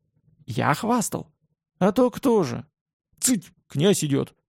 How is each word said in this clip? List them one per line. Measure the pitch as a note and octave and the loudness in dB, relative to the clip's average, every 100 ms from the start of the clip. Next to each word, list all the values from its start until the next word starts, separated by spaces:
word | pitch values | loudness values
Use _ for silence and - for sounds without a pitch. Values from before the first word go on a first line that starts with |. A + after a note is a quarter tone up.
| _ _ _ _ | _ _ _ _
"Я | - A2+ A#2 | -10 -2 0
хвастал? | D3 A3 A#3+ - - - _ _ _ _ - | 0 0 -2 -2 -6 -10 _ _ _ _ 0
А | F#3+ | 0
то | A#3 B3 | 2 0
кто | - B3+ A3 | 0 0 2
же?" | C#3 A#2 - _ _ _ _ - | 0 -6 -12 _ _ _ _ -4
"Цыть, | - A3 - _ _ | -2 -2 -4 _ _
князь | C#3 F#3+ F#3 | 0 2 2
идет". | D3+ C3+ C3 _ _ | 0 -2 -2 _ _